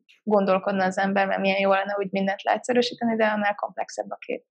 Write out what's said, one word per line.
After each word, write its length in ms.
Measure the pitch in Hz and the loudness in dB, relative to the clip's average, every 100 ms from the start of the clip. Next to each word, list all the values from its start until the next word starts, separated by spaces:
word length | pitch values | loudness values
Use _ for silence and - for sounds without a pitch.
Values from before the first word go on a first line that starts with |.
| - _ | -18 _
gondolkodna 600 | - 208 196 190 190 196 | 0 2 4 2 0 0
az 140 | 185 190 | 0 0
ember, 280 | 196 196 196 | 0 2 2
mert 140 | 190 | 2
milyen 200 | 190 196 | 0 2
jó 100 | 196 | 2
lenne 240 | 196 196 202 | 2 0 -4
úgy 100 | 196 | -4
mindent 320 | 196 196 196 | -2 -2 -2
leegyszerűsíteni, 720 | - 214 - 247 240 - 233 226 | -2 -2 0 0 0 -2 -2 2
de 100 | 214 | 0
annál 280 | 214 202 | 0 -2
komplexebb 560 | 208 220 196 214 - 202 | -2 -6 -6 -8 -8 -8
a 60 | 202 | -8
kép. 280 | - - _ | -8 -10 _